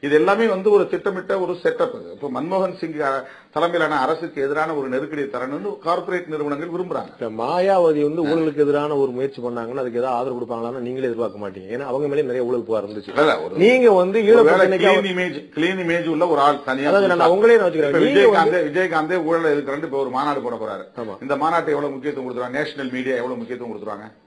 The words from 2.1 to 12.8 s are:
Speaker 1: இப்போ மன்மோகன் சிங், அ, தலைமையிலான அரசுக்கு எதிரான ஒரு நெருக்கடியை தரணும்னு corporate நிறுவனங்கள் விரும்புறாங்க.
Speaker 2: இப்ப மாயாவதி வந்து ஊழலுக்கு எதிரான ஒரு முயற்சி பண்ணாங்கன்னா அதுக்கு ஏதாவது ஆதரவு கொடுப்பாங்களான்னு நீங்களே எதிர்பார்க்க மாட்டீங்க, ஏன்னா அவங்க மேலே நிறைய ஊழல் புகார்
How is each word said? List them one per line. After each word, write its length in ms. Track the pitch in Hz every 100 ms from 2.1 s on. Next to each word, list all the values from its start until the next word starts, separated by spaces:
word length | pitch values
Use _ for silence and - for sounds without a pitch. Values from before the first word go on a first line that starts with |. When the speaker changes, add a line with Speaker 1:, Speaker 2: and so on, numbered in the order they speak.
Speaker 1:
இப்போ 140 | 85 143 123
மன்மோகன் 400 | 156 190 185 160
சிங், 180 | 165 151 143
அ, 40 | 135 131 - _ 151
தலைமையிலான 440 | 170 175 156 151
அரசுக்கு 360 | 131 160 165 - 139
எதிரான 280 | 147 160 151
ஒரு 80 | 131
நெருக்கடியை 340 | 127 156 151 135 123
தரணும்னு 340 | 127 147 202 - 160
corporate 440 | 180 180 180 160
நிறுவனங்கள் 380 | 156 147 143 170
விரும்புறாங்க. 380 | 170 180 143 110 -
Speaker 2:
இப்ப 140 | 117 107
மாயாவதி 600 | 120 175 185 190 170 151 147
வந்து 160 | 160 151
ஊழலுக்கு 320 | 165 156 143 147
எதிரான 320 | 143 147 147
ஒரு 80 | 135 123
முயற்சி 220 | 139 135
பண்ணாங்கன்னா 420 | 120 120 113 131
அதுக்கு 180 | 127 117
ஏதாவது 160 | 127 123
ஆதரவு 200 | 131 120
கொடுப்பாங்களான்னு 480 | 117 117 117 131 120
நீங்களே 220 | 131 131
எதிர்பார்க்க 340 | 113 113 101
மாட்டீங்க, 260 | 104 95 95 117
ஏன்னா 120 | 139
அவங்க 160 | 131 147
மேலே 160 | 143 139
நிறைய 140 | 123 120
ஊழல் 180 | 123 104
புகார் 180 | 110